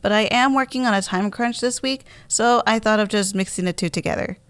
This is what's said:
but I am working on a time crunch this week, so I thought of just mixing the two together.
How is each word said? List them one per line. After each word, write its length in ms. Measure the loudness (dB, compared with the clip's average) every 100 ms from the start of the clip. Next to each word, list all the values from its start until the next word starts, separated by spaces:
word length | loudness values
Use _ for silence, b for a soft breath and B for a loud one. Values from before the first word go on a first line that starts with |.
but 100 | 2
I 100 | 2
am 300 | 2 2 2
working 320 | 2 0 -2
on 80 | 0
a 80 | 0
time 300 | 0 -2 -2
crunch 300 | -2 -4 -2
this 200 | -4 -2
week, 240 | -4 -6 -10 B B
so 340 | 0 4 4 4
I 120 | 2
thought 220 | 2 2
of 80 | 2
just 260 | 0 0
mixing 300 | -2 -4 -2
the 80 | -4
two 160 | -2 -4
together. 480 | -2 -4 -4 -6 -10